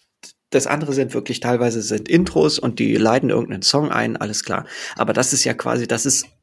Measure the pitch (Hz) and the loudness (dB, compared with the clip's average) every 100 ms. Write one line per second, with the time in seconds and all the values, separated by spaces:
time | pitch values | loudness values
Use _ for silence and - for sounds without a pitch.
0 | _ _ - - _ 139 - 147 151 135 | _ _ -20 -20 _ 0 2 0 0 -2
1 | 127 131 - 123 123 123 120 113 110 107 | -2 -2 -4 -4 0 2 2 0 -2 -4
2 | - 165 175 156 156 - 123 - 110 110 | 2 2 2 2 2 2 -2 -2 0 2
3 | 110 127 131 107 - 98 - 143 151 117 | 4 4 2 0 -2 -4 2 2 4 0
4 | 117 - 107 107 - - - - - - | 0 -2 -4 -6 -4 -6 -6 -12 -8 -2
5 | - 131 131 131 127 120 123 120 120 117 | 0 2 2 2 0 -2 -2 -2 0 -2
6 | 139 - - _ | 0 -2 -4 _